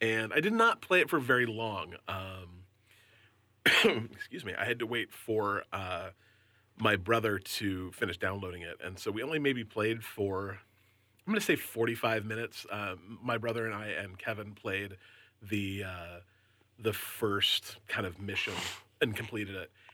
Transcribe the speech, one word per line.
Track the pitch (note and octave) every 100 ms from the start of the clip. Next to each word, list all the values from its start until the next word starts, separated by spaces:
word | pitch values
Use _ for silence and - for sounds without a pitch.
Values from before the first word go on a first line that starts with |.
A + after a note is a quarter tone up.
and | A2+ A2+ A2
I | D3+
did | F3+
not | A3+ A3+ -
play | - F#3
it | D3+
for | D#3+
very | B2 B2
long. | A#2+ A2 A2+ G2 E2 F2+ -
Um, | F#2 F#2+ F#2+ F2 F2+ F#2 _ _ - _ _ _ _ _ _ -
<coughs> | - A3 C3 A2+
excuse | - - -
me. | G2 -
I |
had | G#2+ A#2+
to | A2+
wait | A#2 G#2+
for, | - - G#2+ G2+ G2+ -
uh, | F#2+ F#2 F2 F#2+ - _ _ _ _ _ -
my | A2+ G2+
brother | F#2 A#2 A2 G2
to | - - G#2 F#2 F#2
finish | - G#2 F2+
downloading | F#2+ G2+ F#2 F2+
it, | E2+ -
and | F2 F#2
so | A2+
we | G#2
only | C3 D#3+
maybe | C#3+ B2+
played | G#2+ A2 G#2+ A2+
for, | A2+ - G2 F#2+ G2+ G2 - _ _ _ _ _ -
I'm |
gonna | G#3+
say | - D#3
forty-five | - A2+ A2+ A#2 A#2 A2
minutes. | G#2+ A2 A#2 - -
Uh, | G#2 G2+ F#2 F2+ A2+
my | B2 A#2
brother | A#2 A2+ A2
and |
I | G#2 G#2+
and | D#2+ G2+ F#2+
Kevin | - G#2+ G#2
played | G#2 A2 F#2+ G2+ F#2 - - - _
the, | G#2 G#2 G2 G2
uh, | F#2+ F#2 E2+ F2 - _ _ _ _ -
the | A2
first | G#2 - - A2 G2 - - - - -
kind | - F#2
of | F2+
mission | G2+ F#2 - F#2 F2 - - _
and | C3
completed | G#2 A2+ A2+ G2+
it. | F#2+ F2 - -